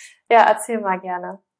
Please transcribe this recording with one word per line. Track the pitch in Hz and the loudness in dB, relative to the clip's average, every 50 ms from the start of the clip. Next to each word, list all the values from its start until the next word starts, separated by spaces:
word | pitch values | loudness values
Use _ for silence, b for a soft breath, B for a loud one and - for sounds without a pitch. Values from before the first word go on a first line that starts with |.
| b b b b b b | b b b b b b
ja, | 240 226 208 | 4 6 6
erzähl | - 214 214 - - 233 220 | 4 2 0 -2 -8 -8 -6
mal | 208 196 185 185 | -4 -4 -6 -6
gerne. | 190 185 180 175 180 180 190 - _ _ _ _ | -6 -8 -10 -10 -10 -12 -16 -18 _ _ _ _